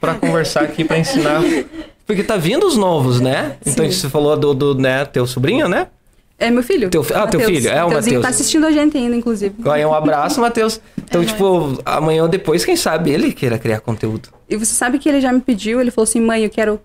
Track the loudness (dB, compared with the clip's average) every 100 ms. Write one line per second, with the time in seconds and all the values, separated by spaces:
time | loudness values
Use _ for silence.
0 | -4 -2 0 0 0 0 -2 -2 0 0
1 | 0 0 0 2 2 0 -4 -12 -18 -16
2 | -4 -2 0 0 0 2 2 2 2 2
3 | 2 2 2 0 -4 -6 -6 -2 0 -2
4 | -2 0 2 2 2 2 0 2 0 0
5 | -2 -2 -2 0 0 2 0 0 -4 _
6 | _ _ _ _ 0 0 2 0 2 0
7 | 0 0 0 2 2 2 2 0 0 0
8 | 0 0 0 -2 0 2 2 2 2 0
9 | -2 -2 -2 -2 -4 -4 -2 0 2 2
10 | 0 0 0 0 0 0 -2 -4 -10 -14
11 | -4 -2 0 0 2 2 0 -4 -4 -2
12 | 0 2 2 0 0 0 0 0 0 0
13 | 0 0 0 0 -2 -2 -2 -2 -4 -4
14 | -4 -6 -10 -20 _ -4 -2 -2 -2 0
15 | 0 2 2 0 0 -2 -2 0 0 0
16 | 0 2 0 0 -2 0 -2 -2